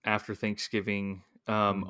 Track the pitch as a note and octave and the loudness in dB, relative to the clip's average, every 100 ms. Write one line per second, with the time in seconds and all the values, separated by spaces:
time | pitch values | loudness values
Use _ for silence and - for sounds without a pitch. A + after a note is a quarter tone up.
0 | - G#2+ - G2+ G#2+ G2+ - A2 G2 G2+ | 0 0 0 -4 -2 -2 -2 0 0 0
1 | G2 F#2 - _ - G#2+ G#2 G2+ | -2 -6 -12 _ -2 2 4 2